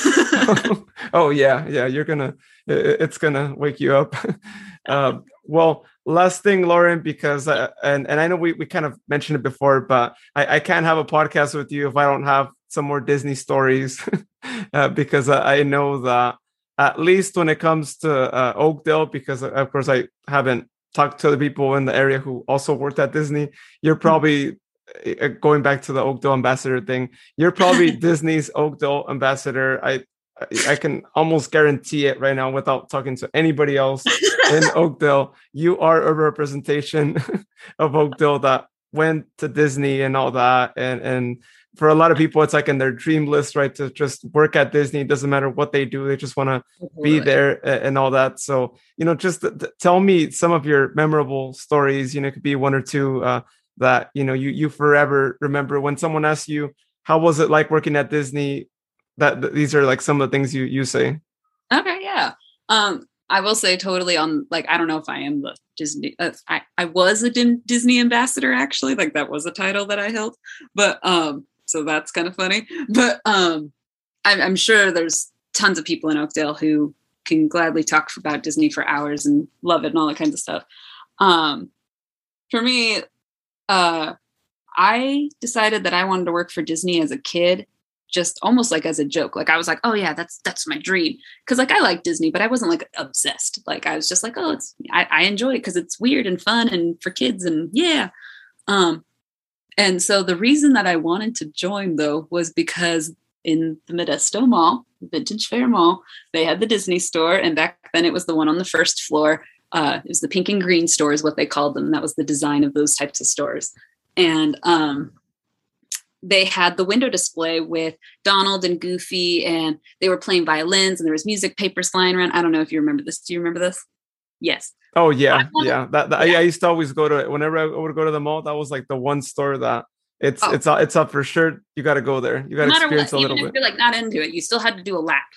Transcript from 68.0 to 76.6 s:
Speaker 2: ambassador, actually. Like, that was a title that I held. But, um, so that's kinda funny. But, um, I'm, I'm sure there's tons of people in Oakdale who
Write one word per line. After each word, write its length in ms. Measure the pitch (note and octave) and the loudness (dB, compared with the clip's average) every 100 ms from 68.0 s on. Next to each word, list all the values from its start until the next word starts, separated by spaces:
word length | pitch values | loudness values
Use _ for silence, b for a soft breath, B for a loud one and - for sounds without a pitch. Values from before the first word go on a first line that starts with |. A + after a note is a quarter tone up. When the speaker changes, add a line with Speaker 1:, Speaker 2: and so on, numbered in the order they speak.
Speaker 2:
ambassador, 500 | A#3+ A#3+ B3 - C4 | 4 2 0 -2 -2
actually. 400 | B3+ C#4 - - C3+ | -2 -2 -2 -2 -2
Like, 180 | D#3+ | -2
that 160 | D3+ D3 | -2 -4
was 160 | D3+ D#3+ | -6 -8
a 60 | |
title 340 | E3+ F#3+ G3 G3+ | -6 -4 -4 -4
that 120 | G#3 | -4
I 100 | G3+ | -4
held. 260 | A3+ G#3+ - B B C4+ | -6 -8 -10 B B -12
But, 260 | - G3+ F3+ | 0 0 2
um, 420 | - F3+ D#3 C#3+ - _ - | 0 0 0 -6 -14 _ -8
so 180 | D#3+ D3+ | -6 -2
that's 260 | D#3 D#3 | -4 -4
kinda 200 | - E3+ | -6 -6
funny. 340 | F#3 F#3 G3+ A3 E4+ C4+ | -4 -2 -2 -4 -10 -2
But, 320 | A3 B3 G3+ G#3+ | 2 2 2 0
um, 460 | G3+ F3 D#3+ D3+ _ _ _ _ _ - | 2 2 0 -6 _ _ _ _ _ 0
I'm, 160 | G3 | 2
I'm 140 | D#3+ F#3+ | 2 0
sure 340 | - A3 G3 | 4 4 4
there's 400 | E3+ E3 D3+ - _ _ | 2 -2 -4 -6 _ _
tons 260 | - G3+ F3 | 0 0 0
of 60 | D#3 | -4
people 240 | E3 D#3 | -4 -2
in 80 | D3+ | -2
Oakdale 360 | D3+ D#3 D3+ | -2 -4 -4
who 400 | D3+ | -2